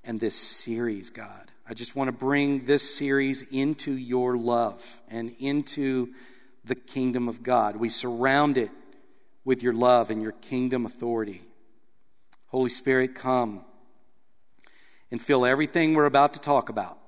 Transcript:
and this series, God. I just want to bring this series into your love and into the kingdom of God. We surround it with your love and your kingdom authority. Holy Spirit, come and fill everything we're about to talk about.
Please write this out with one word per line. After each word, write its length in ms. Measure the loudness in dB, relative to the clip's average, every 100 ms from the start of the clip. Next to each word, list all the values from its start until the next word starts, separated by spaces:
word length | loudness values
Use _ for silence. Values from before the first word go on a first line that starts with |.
and 160 | -8 -4
this 160 | -4 -4
series, 760 | -8 -8 -6 -4 -2 -4 -10
God. 400 | -16 -18 -18 -20 -20 -14
I 60 | -12
just 200 | -10 -6
want 120 | -6
to 40 |
bring 540 | -2 0 2 2 0 2
this 300 | 2 2 -4
series 480 | 0 0 0 -4
into 500 | -6 -2 -2 -2 -4
your 420 | -6 -2 0 0 0
love 480 | 0 0 0 -4 -20 -20 -12
and 260 | -10 -10 -6
into 760 | -2 -2 -4 -4 -2 0 -4 -8 -20 -20 -20 -20 -8
the 80 |
kingdom 560 | -8 -6 -2 -2 0 -4
of 140 | -6
God. 320 | 0 2 2 0
We 120 | -4
surround 720 | -2 -6 0 2 4 4 2
it 140 | -2 -6 -20 -20 -20 -20 -20 -12 -2
with 160 | 0
your 120 | 2
love 360 | 4 6 6 4
and 120 | -4
your 120 | -6
kingdom 540 | -8 -6 -2 0 -2 -4
authority. 560 | -6 -4 -2 -4 -10 -18 -20 -20 -20 -20 -20 -20 -20 -20 -20 -6
Holy 220 | -2 0
Spirit, 420 | 0 2 2 2
come 500 | -2 0 0 0 -6 -16 -20 -20 -20 -20 -20 -20 -20 -20 -20 -20 -20 -20 -20 -12
and 100 | -10
fill 240 | 2 4 6
everything 480 | 4 2 2 4
we're 120 | 4 4
about 280 | 6 4
to 60 | 2
talk 300 | 0 0 0
about. 280 | -6 -8 -12